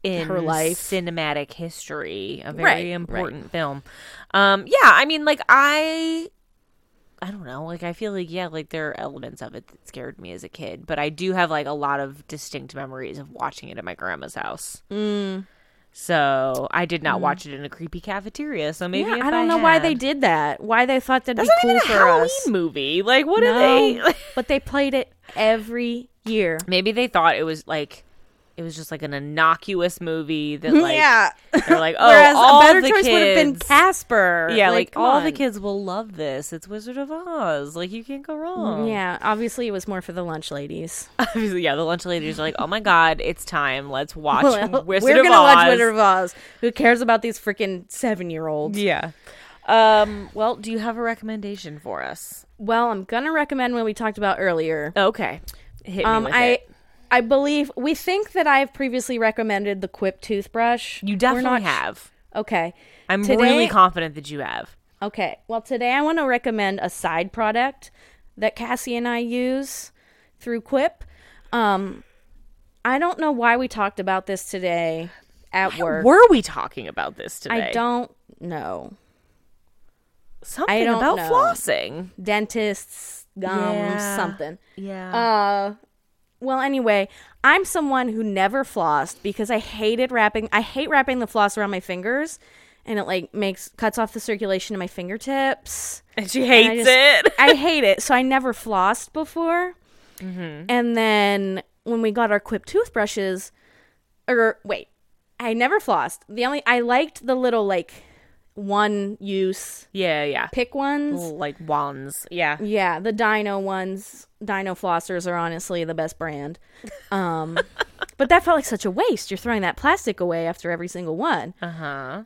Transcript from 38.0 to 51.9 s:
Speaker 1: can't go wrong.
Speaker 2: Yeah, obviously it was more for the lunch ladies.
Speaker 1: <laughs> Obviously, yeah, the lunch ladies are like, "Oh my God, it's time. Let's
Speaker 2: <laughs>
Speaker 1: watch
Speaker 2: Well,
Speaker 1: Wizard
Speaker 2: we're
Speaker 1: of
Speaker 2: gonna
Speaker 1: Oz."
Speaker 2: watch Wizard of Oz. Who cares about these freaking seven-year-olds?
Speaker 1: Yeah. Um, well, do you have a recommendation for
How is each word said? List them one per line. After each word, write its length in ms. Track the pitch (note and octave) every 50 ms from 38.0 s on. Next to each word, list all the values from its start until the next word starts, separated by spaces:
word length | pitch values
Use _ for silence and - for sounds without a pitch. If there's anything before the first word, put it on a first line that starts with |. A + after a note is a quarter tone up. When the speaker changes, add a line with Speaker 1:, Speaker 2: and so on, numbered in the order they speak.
Speaker 1:
can't 240 | A3 - C#4 C#4 C#4
go 80 | - D#4
wrong. 520 | D4+ D#4 E4+ F#4 F#4 - G#3+ - G#3 A3 A3+
Speaker 2:
Yeah, 280 | A3 G3+ F#3+ F3 F3 -
obviously 460 | - - G#3+ G#3+ A#3 A3+ - - A#3+ A3+
it 20 |
was 160 | G3+ F#3+ -
more 160 | - G3 F#3
for 80 | F3 -
the 140 | E3+ F3+ F3+
lunch 260 | E3+ D#3+ D#3 D#3+ -
ladies. 580 | D3 C#3+ C#3+ D3 E3 E3 E3 E3 - - - - _
Speaker 1:
<laughs> 40 | -
Obviously, 420 | A#3 A3+ - A3+ A3 G#3 F#3 F3
yeah, 140 | E3 D#3 C#3+
the 80 | D3 E3
lunch 200 | D#3+ E3+ F3 -
ladies 360 | F3+ F3 E3+ D3+ D#3 D#3 D3
are 20 |
like, 140 | D#3 D#3+ - -
"Oh 80 | B2
my 140 | D#3+ G3 A3
God, 400 | G#3 G#3 F3+ E3 E3 D#3+ D#3+ - -
it's 200 | - E3+ - -
time. 460 | - F3+ D#3 C#3+ C3+ C3 C3+ C#3 C#3+
Let's 240 | C3+ C3+ C#3+ D3 -
Speaker 2:
<laughs> 0 |
Speaker 1:
watch 260 | D#3+ D3+ D3 C#3 C3
Speaker 2:
Well, 400 | D#3+ C#4 A#3+ G3+ G#3 G#3+ F3+ F3+
Speaker 1:
Wizard 220 | - F3 F#3+ G3 G#3 C4 D4
Speaker 2:
we're 40 | C4
Speaker 1:
of 40 | C4
Speaker 2:
gonna 100 | - A#3+
Speaker 1:
Oz." 180 | G3 F3 - -
Speaker 2:
watch 140 | E3+ E3+ E3+
Wizard 260 | - A#3 A#3 A3+ G#3+
of 40 | A3
Oz. 340 | G#3+ G3 F#3+ F#3+ F#3 F3+ - - - - - -
Who 120 | - A#3+
cares 280 | A3+ - C#4+ A#3 A#3+ A#3
about 220 | B3 A#3 A3+ A3+
these 160 | A3+ A#3 G#3+ -
freaking 460 | - G#3+ G3 - G#3+ G3 F#3+ F3+ F3+ _
seven-year-olds? 880 | - - - A#3 G#3+ F3+ F3+ F3 E3 D#3 D#3+ D#3+ D3+ D3+ D3+ F#3 G3+
Speaker 1:
Yeah. 360 | G#3 G3+ F#3+ D#3 - - E3 D3+ _ _ - - - - - - _ _
Um, 640 | - A3 A3+ A3 A3 G#3+ G#3+ G#3 G#3+ G#3+ G3+ G3 - -
well, 220 | G#3 G#3+ A#3 B3
do 160 | - G#3 A3
you 80 | A3+ A3
have 160 | G#3+ A#3 A3+
a 60 | A#3
recommendation 760 | A#3+ A#3 A#3 - G#3+ A3 A3 G#3+ G3+ G3+ G#3 F#3+ - D#3+ D3+ D3
for 240 | D3+ -